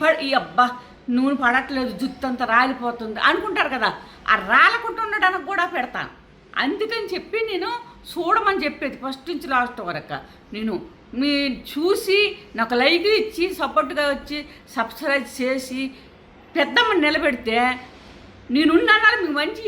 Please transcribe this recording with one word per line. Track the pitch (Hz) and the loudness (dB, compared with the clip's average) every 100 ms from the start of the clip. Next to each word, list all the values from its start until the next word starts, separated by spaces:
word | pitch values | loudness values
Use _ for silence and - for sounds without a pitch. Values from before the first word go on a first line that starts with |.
ప-, | 311 320 277 | 2 2 0
ఈ | 262 | -2
అబ్బా | - - 247 247 - - - 247 | 0 2 2 0 -14 -14 -2 0
నూనె | 269 277 247 | 2 2 2
పడట్లేదు, | 254 262 269 247 190 | 2 0 -4 -4 -4
జుత్తు | 254 - 269 | -6 -4 -6
అంతా | 247 240 233 | -4 2 2
రాలిపోతుంది | 262 262 240 240 220 214 277 | 2 0 -4 -6 -8 0 2
అనుకుంటారు | 339 427 392 302 247 | 2 -2 0 0 0
కదా, | 214 - - - - | -2 -2 -12 -12 -2
ఆ | 214 190 | 0 4
రాలకుండా | 254 349 453 440 381 427 | 6 6 4 -4 -6 -4
ఉండడానికి | 415 381 381 294 | 0 0 0 -4
కూడా | 392 359 330 | -2 -2 -2
పెడతాను. | 247 185 135 - - - - - | -6 -6 -10 -12 -20 -20 -10 -2
అందుకని | 254 403 427 453 403 359 | -2 -2 -4 -4 -6 -8
చెప్పి | - 440 440 | -6 -4 -2
నేను | 370 403 480 - - - | -2 -4 -6 -10 -20 -12
చూడమని | 330 339 403 392 381 | -4 2 2 4 0
చెప్పేది | 294 285 277 - | -2 -4 -6 -6
ఫస్ట్ | 262 262 339 | -8 -8 -8
నుంచి | 330 302 262 | -8 0 0
లాస్ట్ | 240 240 180 | 0 -4 -6
వరకు. | 160 - 139 - - - 208 | -6 -6 -10 -10 -20 -14 -6
నేను | 220 180 - - - 233 | -4 -4 -8 -18 -10 -4
మీ | 285 285 277 202 - | 0 0 0 -4 -8
చూసి | 285 339 415 392 403 415 - - - | -2 0 0 2 2 2 -2 -12 -4
నాకు | 226 247 | 0 2
లైక్ | 269 339 392 427 | 4 4 4 2
ఇచ్చి | - - 359 - | 0 -2 -4 -2
సపోర్ట్గా | 277 311 302 294 285 | 0 0 0 0 0
వచ్చి | 277 - 294 285 - - | -2 -6 -10 -10 -18 -10
సబ్స్క్రైబ్ | 262 226 - 311 277 240 - | -6 -6 -4 -2 0 -2 -4
చేసి | 254 262 262 254 269 - - - - - - 330 | -2 -2 -4 -6 -6 -8 -20 -20 -20 -20 -6 -2
పెద్దమ్మని | 294 440 480 381 302 | 2 2 4 4 2
నిలబెడితే | 311 320 247 226 226 247 254 - - - - - - - 254 | 2 0 -2 -2 0 0 -2 -10 -20 -20 -20 -20 -20 -2 2
నేనున్నాను, | 311 339 480 427 427 453 | 4 6 6 6 6 4
మీకు | 339 285 | 0 0
మంచి | 320 440 | -2 -2